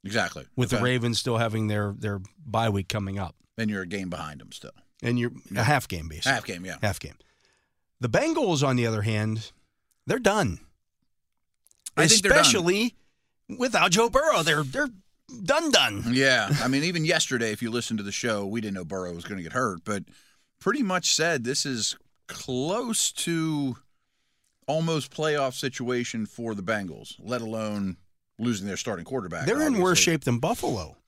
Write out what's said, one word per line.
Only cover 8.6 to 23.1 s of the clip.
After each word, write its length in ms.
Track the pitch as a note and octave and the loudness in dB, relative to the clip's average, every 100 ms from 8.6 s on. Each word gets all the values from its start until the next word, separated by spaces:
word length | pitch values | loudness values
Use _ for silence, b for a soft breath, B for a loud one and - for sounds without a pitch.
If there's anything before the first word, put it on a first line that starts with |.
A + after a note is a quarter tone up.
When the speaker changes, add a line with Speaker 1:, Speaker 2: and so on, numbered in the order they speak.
| C#3 | 4
Speaker 2:
on 100 | B2 | 2
the 100 | A#2 | 2
other 160 | A2 | 0
hand, 500 | G#2 G#2+ G#2+ A2 - _ _ _ _ _ - | 0 0 0 -2 -8 _ _ _ _ _ -4
they're 120 | A#3 | 0
done. 420 | A3 G#3+ G#3 D#2+ - _ _ _ _ _ _ _ _ _ _ _ - - | 2 4 2 -2 -12 _ _ _ _ _ _ _ _ _ _ _ -6 2
Speaker 1:
I 120 | F3 | 6
think 140 | A3 | 6
they're 80 | F#3+ | 8
done. 80 | C#4+ | 8
Speaker 2:
Especially 560 | C#4 A3+ E3+ G3 A#3 - _ _ _ _ - G3+ | 8 6 4 2 0 -2 _ _ _ _ -16 -2
without 320 | B3+ G#3 F3+ | 0 4 4
Joe 180 | F3+ A#3 | 6 4
Burrow. 320 | B3+ D#4+ A3+ | 4 4 4
They're, 220 | E3 D3+ | 4 2
they're 240 | C#3 B3 D4 A3+ _ _ _ B3 | 0 -2 -4 -6 _ _ _ -10
done, 260 | F#3 D4 E4 | 0 2 4
done. 320 | A3 B2+ G2+ A#2 | 4 4 0 0
Speaker 1:
Yeah. 400 | B2+ C3+ B2 G2 C#3+ | 4 4 4 2 0
I 60 | B2 | 2
mean, 160 | C3+ | 0
even 220 | E3 F3 | 0 0
yesterday, 480 | D#3 D#3+ - B2+ A2+ | 0 0 0 0 -2
if 100 | G#2 | -2
you 80 | A#2 | -4
listened 280 | A#2+ - A2 | -4 -4 -4
to 40 | |
the 80 | G2+ | -4
show, 340 | - A#2+ G#2 G2 | -4 -2 -2 -2
we 140 | A2+ | -4
didn't 140 | G#2+ | -4
know 100 | G2 | -8
Burrow 280 | E2+ F#2+ F2+ | -6 -6 -6
was 100 | E2+ | -8
gonna 180 | E2+ G2 | -10 -10
get 100 | E2 | -6
hurt, 300 | B2 B2 F2+ | -2 -2 -4
but 180 | - G2+ - b b b b _ | -6 -6 -6 b b b b _
pretty 240 | F#3 C4+ | -4 0
much 320 | G#3 F3+ - | 0 0 0
said 300 | - E3 D3 | 2 2 0
this 200 | A#2 C#3 | -2 -2
is 320 | C#3+ A#2+ G#2 - _ _ - | -2 -2 -4 -6 _ _ -18
close 840 | - - B2+ D3 G#3+ B3 A3 - | -14 -4 -2 0 -2 -2 -2 -2